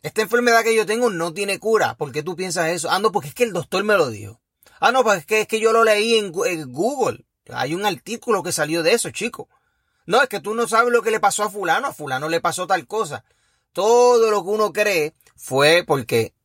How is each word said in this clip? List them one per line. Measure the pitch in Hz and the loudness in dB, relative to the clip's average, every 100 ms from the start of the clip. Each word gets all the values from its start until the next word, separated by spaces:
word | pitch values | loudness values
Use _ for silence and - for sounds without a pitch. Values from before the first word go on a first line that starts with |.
Esta | 143 - | -4 -4
enfermedad | 214 240 240 233 | 0 0 4 2
que | 220 | 4
yo | 226 196 | 0 0
tengo | 226 247 | 0 0
no | 170 170 | 0 -6
tiene | 160 202 190 | -4 -6 -4
cura. | 214 220 131 | 0 0 0
¿Por | 113 147 | -4 -8
qué | 135 | -6
tú | 151 170 | -8 -8
piensas | 185 170 160 | -6 -4 -2
eso? | 175 156 | -4 -2
Ah, | 180 | -4
no, | 220 | -2
porque | 196 247 | -8 -8
es | |
que | - | -4
el | 240 | -2
doctor | 175 - 185 | -2 -4 -4
me | 208 202 | 0 2
lo | 143 | 0
dijo. | 104 101 110 _ _ _ _ | -2 -16 -20 _ _ _ _
Ah, | 202 | 2
no, | 262 | 2
porque | 226 196 | 2 0
es | - | 0
que, | 214 | -2
es | - | 0
que | 220 | 0
yo | 220 | 2
lo | 226 | 4
leí | 226 208 226 226 | 4 2 2 0
en | 202 | 0
Gu-, | 160 190 | -4 -4
en | 170 139 | -4 -8
Google. | 123 214 277 185 - _ _ - | -4 -4 0 -4 -4 _ _ -14
Hay | 120 127 | -6 -4
un | 170 | -2
artículo | 208 165 - 226 - 202 | -4 -6 -10 -10 -2 -2
que | 165 | -2
salió | 170 151 165 | -4 -2 0
de | 160 | 2
eso, | 226 156 | 2 -2
chico. | - 220 - - _ _ _ _ _ - | -6 -8 -8 -18 _ _ _ _ _ 0
No, | 220 | 2
es | 277 | 2
que | 196 | -2
tú | 170 | -6
no | 226 233 | -4 0
sabes | 220 240 | 2 2
lo | 240 | 2
que | 220 | 0
le | 220 | 0
pasó | 202 202 | 0 0
a | 208 | -4
fulano. | 202 175 185 262 | -4 -2 0 -2
A | |
fulano | - 143 131 151 | -8 -6 -6 -2
le | 165 | -2
pasó | 170 165 180 | -2 -4 -2
tal | 185 131 | -2 -2
cosa. | 147 147 127 _ _ _ _ _ | -6 -4 -8 _ _ _ _ _
Todo | - 202 240 247 240 226 | 0 4 6 6 6 4
lo | 208 | 2
que | 175 | 0
uno | 214 208 | 0 0
cree | 160 208 180 151 _ _ _ | 2 2 2 -2 _ _ _
fue | - 131 147 170 170 | -4 4 6 6 4
porque | 143 120 117 110 _ | -2 0 0 -2 _